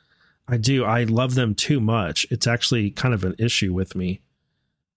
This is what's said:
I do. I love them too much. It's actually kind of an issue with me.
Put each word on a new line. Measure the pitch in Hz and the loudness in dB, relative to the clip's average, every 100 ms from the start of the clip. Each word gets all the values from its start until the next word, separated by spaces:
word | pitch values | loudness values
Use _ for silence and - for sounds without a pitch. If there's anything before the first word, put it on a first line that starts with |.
| _ _ _ _ - | _ _ _ _ -4
I | 120 | -2
do. | 110 135 | 2 0
I | 107 117 113 | 2 2 2
love | 113 127 127 | 2 2 2
them | 117 101 | 0 0
too | - 147 | 0 2
much. | 110 113 87 - - | 2 0 0 -4 -4
It's | 110 120 | -2 0
actually | 117 - 120 101 | 0 0 0 0
kind | - 127 | 0 0
of | 110 | 0
an | 92 92 | -2 0
issue | 117 - 98 | -2 0 0
with | 90 92 95 | 0 -4 -4
me. | 90 95 _ _ _ _ _ _ _ | -4 -6 _ _ _ _ _ _ _